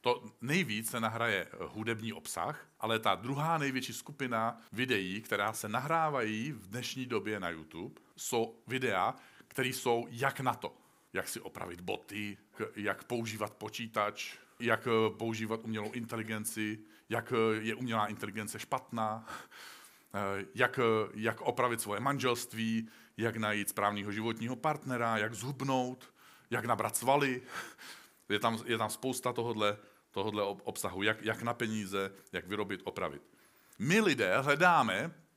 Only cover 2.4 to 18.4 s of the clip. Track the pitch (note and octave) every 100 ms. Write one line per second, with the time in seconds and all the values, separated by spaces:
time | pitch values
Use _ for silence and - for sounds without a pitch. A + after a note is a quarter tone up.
2.4 | F2+ D3+ - _ A2 A2+ A2 F#2+ A2 C#3
3.4 | D#3 E3 C#3 C3 B2 A2+ - D3+ C3 A#2
4.4 | A2+ A#2 - G2+ B2+ A2+ F#2 G2 A2 G2+
5.4 | G#2 A2 G#2+ A2+ C#3 E3 D#3+ C#3 A2 G#2+
6.4 | B2+ C3 F#2 A#2+ A2+ C3+ B2 A2+ G2 G#2+
7.4 | F2+ E2 D#2 E2 F#2+ - - - - A#2+
8.4 | A2+ - - B2+ B2+ G2 G2 C#3 - -
9.4 | - - B2+ B2 - A#2 A#2+ A#2 C3+ -
10.4 | C3 A2+ - - _ _ _ F#2+ - -
11.4 | F#2 - F#2 F2 F2+ G2 - G#2 G#2 G2
12.4 | _ - A2 - G2+ F#2+ - A#2+ A2+ A2
13.4 | G#2 - G#2+ - A#2 A2+ G#2 G#2 - -
14.4 | - _ A#2+ A2 B2 A2+ A2 G2+ A2+ A2+
15.4 | A2 A2+ A2+ A2 G#2+ B2 A2+ A#2 A2 A2
16.4 | G#2+ - G#2+ G#2+ - - _ A2+ A2 B2
17.4 | A2+ A2 A2 A2 B2+ A2 G#2 G2 G#2 G#2